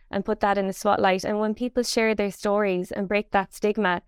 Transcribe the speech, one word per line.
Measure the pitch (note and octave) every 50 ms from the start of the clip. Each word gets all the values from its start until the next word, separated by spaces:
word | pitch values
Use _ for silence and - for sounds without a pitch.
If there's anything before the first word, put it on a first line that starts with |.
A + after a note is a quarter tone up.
| _ _
and | - G3+ F#3+
put | - G#3+ G#3+
that | - G3+ G3+ G3+
in | G3
the | F#3+ F#3
spotlight. | - - G#3 G3 F#3+ G3+ F#3+ F#3 F#3+ -
And | - G#3+ G#3
when | G#3+ G#3+ G#3+
people | - B3 B3 - B3 A#3
share | - - A#3 A3+ A3 A3
their | - G3+ G3
stories | F#3+ - - G#3 G3+ G#3 G#3+ G3 F#3 F3+ F3+ - -
and | G3+ G3+ F3+
break | G#3 G#3 G#3+ -
that | - G3 F#3+ - -
stigma, | - - G#3 G#3+ A3 G#3 F3+ F3 F3 -